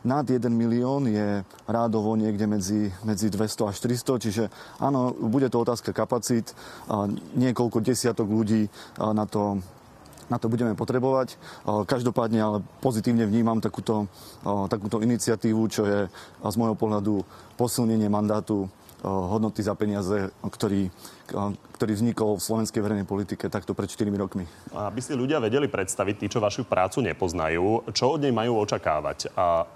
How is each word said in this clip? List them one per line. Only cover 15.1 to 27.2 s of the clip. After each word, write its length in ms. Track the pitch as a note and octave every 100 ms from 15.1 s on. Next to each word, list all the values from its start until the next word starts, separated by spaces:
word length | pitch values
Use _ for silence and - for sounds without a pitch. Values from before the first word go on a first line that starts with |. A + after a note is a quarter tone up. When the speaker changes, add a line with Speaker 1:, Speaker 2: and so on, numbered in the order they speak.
| A#2 - A2 A2+ A2 A2
Speaker 1:
čo 160 | - G2+
je, 140 | G2+ F#2+
a, 360 | - - - A2
z 60 | G#2
môjho 160 | A2+
pohľadu 480 | G2+ A2 G#2 G#2 G2+ - - -
posilnenie 560 | - A#2+ - A2+ A2 G#2
mandátu 560 | G#2 G#2 G#2+ - G#2 F#2+ - - - G2
hodnoty 600 | F#2+ F2+ G#2+ A2 G#2 G#2
za 80 |
peniaze, 560 | F#2+ G#2+ G2+ F#2 G#2 F#2+ -
ktorý, 500 | G2 - G#2+ G2 F#2 - - - - - G2+ G2 -
ktorý 180 | - G#2+ G#2
vznikol 400 | A#2 G#2+ G#2+ G2
v 60 | -
slovenskej 320 | A2+ A2 A2+
verejnej 280 | G#2 G#2 F#2+
politike 440 | G2+ G2+ F#2+ G2
takto 240 | G#2 -
pred 160 | F#2+ G2+
štyrmi 240 | - G#2
rokmi. 300 | G2+ F#2+ G2 F2 - -
Speaker 2:
Aby 300 | - G#2 A2
si 140 | C3 C3+
ľudia 240 | B2+ D3+
vedeli 240 | A2 C3 C#3+
predstaviť, 480 | G2 F#2 - G2 G#2
tí, 40 | G#2
čo 80 | A#2+
vašu 240 | G#2 -
prácu 380 | A#2+ F#2 F#2+ -
nepoznajú, 880 | G#2 -